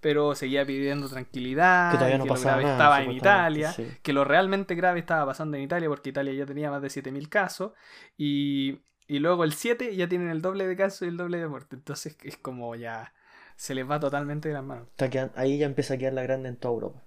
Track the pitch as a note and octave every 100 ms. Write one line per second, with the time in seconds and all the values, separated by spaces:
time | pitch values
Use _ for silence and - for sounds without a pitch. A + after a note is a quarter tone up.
0 | D#3 D3 D3 C#3 C3+ C#3 C#3 C3+ C#3 C#3+
1 | C3+ C3 B2+ C3+ B2 C3+ F3+ F3+ F3 D#3+
2 | C3 C3+ C3+ B2+ C3 C3+ C3 C3 D3 C#3
3 | C3+ B2+ F#3+ G3+ E3+ D3+ D3+ F3 A#2 B2+
4 | - C#3 C#3 D#3 F#3+ G3 G3 E3+ F3+ F3
5 | E3 D#3+ C#3 C3 D#3 D3 C#3 E3+ D#3+ C#3+
6 | C3+ C#3 C#3 C3+ C#3 C#3 D3+ C#3+ C#3 D3+
7 | C3+ C#3 D3+ G#3 F#3+ - G3 _ - -
8 | - _ D3 C#3+ C#3+ C#3 C3+ C3+ _ _
9 | _ C#3+ D#3+ F3 D#3+ D3+ A#3 A#3 B3 F#3+
10 | F3 F3+ F3 D#3+ F3+ F#3+ F#3+ F#3 G3 F#3+
11 | F3 E3+ F3 F3 E3 C3 B2+ B2+ - C#3+
12 | D3+ - C#3 - C#3 B2 A#2+ A#2 A#2 A2+
13 | A2+ _ _ - - - - C3 B2+ D3
14 | C#3+ C#3+ C#3+ D3 D#3 D3 C3+ B2+ A#2+ -
15 | C3 C3 C3 - C3 C#3+ D3 C#3 C3+ C3
16 | C3 C3 B2+ C3 C3 B2 B2+ A#2+ - -